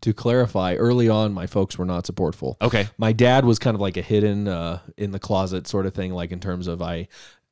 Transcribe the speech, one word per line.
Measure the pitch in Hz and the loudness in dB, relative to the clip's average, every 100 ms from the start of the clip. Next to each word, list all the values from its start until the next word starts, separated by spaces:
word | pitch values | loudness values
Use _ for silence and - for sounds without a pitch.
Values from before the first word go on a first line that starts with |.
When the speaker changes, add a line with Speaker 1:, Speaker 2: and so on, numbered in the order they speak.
Speaker 1:
to | 113 | -2
clarify, | 104 117 127 120 98 90 | 0 2 2 2 0 0
early | 90 117 123 113 | 2 2 4 4
on, | 107 107 | 4 2
my | 95 92 | -2 -2
folks | 104 95 - | 0 0 -2
were | 90 | -4
not | 87 - | -4 -4
supportful. | 95 82 - 65 - | -2 -2 -2 -6 -2
Speaker 2:
Okay. | 120 117 101 - | 0 2 -2 0
Speaker 1:
My | 110 | 0
dad | 113 123 131 | 4 6 6
was | 120 113 | 6 4
kind | 123 | 2
of | 104 | 0
like | 98 90 | -2 -4
a | |
hidden, | - 107 104 101 101 | 0 2 2 0 -2
uh, | 87 82 90 - - | -2 -4 -8 -12 -8
in | 101 | -8
the | 95 | -6
closet | - 98 95 90 - | -2 -2 0 -4 -4
sort | 101 95 | -2 -2
of | |
thing, | 98 92 | -4 -6
like, | 90 85 | -6 -6
in | 87 | -6
terms | 98 90 90 | -6 -6 -6
of, | 85 | -6
I | 87 85 - - - _ _ | -6 -6 -10 -16 -20 _ _